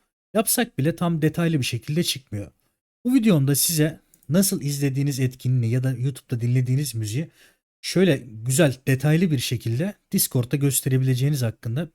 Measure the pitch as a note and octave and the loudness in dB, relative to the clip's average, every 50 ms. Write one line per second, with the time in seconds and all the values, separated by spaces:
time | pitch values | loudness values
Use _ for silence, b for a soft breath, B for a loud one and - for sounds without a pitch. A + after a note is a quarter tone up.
0 | _ _ _ _ _ _ _ G3+ A3 - - - A#3 A#3+ _ - C3 D#3+ E3 - | _ _ _ _ _ _ _ -2 0 0 0 -2 -2 -4 _ -2 -2 -2 0 0
1 | F3+ F3 E3+ D#3 D3 D#3 D#3 - E3+ E3 E3 C#3+ B2 - - A#2 - - D3 E3 | -2 -2 0 2 0 0 0 0 -2 0 0 0 -2 -2 -4 -6 -6 -4 -2 -2
2 | E3+ - - - - _ - G#2 G2 - _ _ _ _ _ _ _ _ _ _ | -2 -2 -4 -8 -10 _ -10 -10 -10 -12 _ _ _ _ _ _ _ _ _ _
3 | _ B3 B3+ C4+ A3 A3 F#3+ D3 C3+ C3+ C#3+ C3 - - F3 D#3 D3+ D#3+ D#3+ - | _ 0 2 4 4 4 4 4 4 2 2 2 0 0 0 0 0 0 -2 -6
4 | _ _ _ _ _ - C#3 F#3 G3 F#3+ G3 - - C#3+ C#3+ C#3 C#3+ C#3+ C3 C3+ | _ _ _ _ _ 0 2 2 2 2 0 -2 -4 -4 -4 0 -2 0 0 0
5 | C#3+ C#3+ C#3 B2+ C3 B2+ C3 - - B2+ B2+ B2+ A#2 A2+ A#2 B2+ B2+ C3 C3 A2+ | 0 0 0 0 -2 -2 -2 -4 -2 0 0 2 2 2 0 0 0 -2 -2 -2
6 | B2 C#3 C#3 - - _ C3 A#2 A#2 A#2+ B2 C3 B2+ A#2+ B2+ C3+ D3+ C#3 - A2+ | -4 -4 -4 -6 -8 _ -6 -4 -2 0 0 0 2 2 0 0 0 -2 -4 -6
7 | A2 G#2 G#2+ C3+ E3 D#3+ b b b b b b b _ _ _ - - - F3 | -6 -4 -4 -6 -6 -8 b b b b b b b _ _ _ -10 -4 2 2
8 | F#3+ F3+ C#3+ C3 - - G#2+ A2 A2 B2 C3 C#3 E3+ C#3+ - - _ - C3+ C3 | 4 4 4 0 -2 -10 -16 -10 -4 -2 2 4 4 2 2 -2 _ 0 0 2
9 | - D3+ D3+ D#3+ F#3 F3+ D3+ B2+ - - B2+ A#2 - A#2+ A2+ B2 E3 G3+ G#3 - | 2 2 2 2 2 2 0 0 -2 -2 -4 -4 -2 -2 -2 -2 -2 -4 -6 -10
10 | _ _ - E3+ - - - C3 A#2+ - - D3 C#3 C#3+ C3 - - C3+ C3 C3 | _ _ -2 -2 -2 0 0 -2 -2 0 -2 0 0 0 0 0 -2 0 0 2
11 | C3 C3 C3 A#2+ C3 C#3+ D3+ C#3 B2 A2+ - - - A#2 A2+ C#3 F3 - _ | 2 2 0 0 0 0 0 0 -2 -2 -4 -6 -8 -6 -6 -6 -6 -8 _